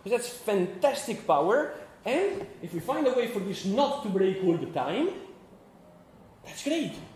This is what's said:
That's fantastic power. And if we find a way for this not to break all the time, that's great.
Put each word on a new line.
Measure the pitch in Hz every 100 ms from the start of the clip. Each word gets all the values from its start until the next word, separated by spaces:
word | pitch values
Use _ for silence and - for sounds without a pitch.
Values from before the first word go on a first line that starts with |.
That's | 190 233 -
fantastic | - - 196 180 - 277 254 - 202 -
power. | 147 165 262 311 - - -
And | - 294 392 - - -
if | 165
we | 170
find | - 311 277
a |
way | 247 233
for | 208
this | 190 180
not | 196 220 277 -
to | 214
break | 190 190 185
all | 185 165
the | 131
time, | 143 131 196 359 - - - - - - - - - - - - -
that's | - -
great. | 285 330 208 - -